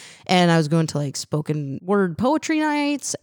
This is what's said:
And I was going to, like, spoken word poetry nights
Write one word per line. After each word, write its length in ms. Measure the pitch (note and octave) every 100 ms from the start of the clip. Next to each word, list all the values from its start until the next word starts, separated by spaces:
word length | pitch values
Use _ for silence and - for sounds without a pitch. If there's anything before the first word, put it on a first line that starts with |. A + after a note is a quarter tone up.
| - - -
And 240 | F#3 F3
I 60 | E3
was 100 | D3
going 180 | E3 D#3+
to, 100 | C#3+
like, 180 | C#3+ -
spoken 640 | - D3+ D#3 D3+ C#3 C3+
word 360 | F3+ G3+ F#3 D#3
poetry 420 | B3 D#4 - D#4
nights 560 | D#4 D4 C#4+ C#4+ - -